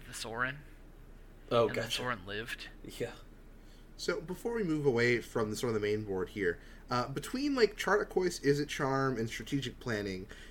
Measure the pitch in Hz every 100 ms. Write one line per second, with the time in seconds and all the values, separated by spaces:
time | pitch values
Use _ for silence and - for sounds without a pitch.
0 | 120 - 113 113 127 143 143 - - -
1 | - - - - - 120 113 - 117 -
2 | 123 113 90 104 120 - - - - -
3 | 120 - - - - - - - - -
4 | - 175 165 185 233 233 180 156 143 117
5 | 120 120 - 127 107 107 123 110 104 107
6 | 104 95 90 104 92 82 - - - 123
7 | - 139 - 254 285 269 220 - - 202
8 | - 190 180 - 139 143 147 - 135 135
9 | 135 120 117 - - 139 123 - 120 107
10 | 101 92 95 - -